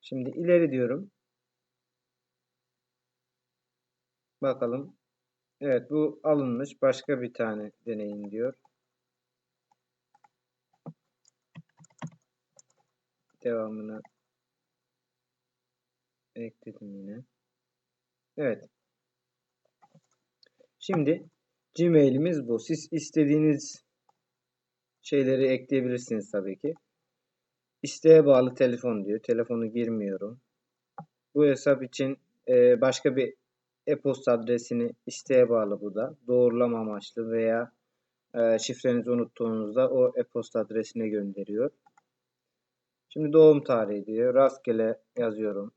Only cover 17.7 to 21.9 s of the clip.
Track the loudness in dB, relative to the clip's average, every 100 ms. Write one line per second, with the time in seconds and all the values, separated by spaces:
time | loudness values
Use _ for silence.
17.7 | _ _ _ _ _ _ -6 -6 -6 -10
18.7 | _ _ _ _ _ _ _ _ _ _
19.7 | _ _ _ _ _ _ _ _ _ _
20.7 | _ -6 -2 0 -2 -4 _ _ _ _
21.7 | 0 4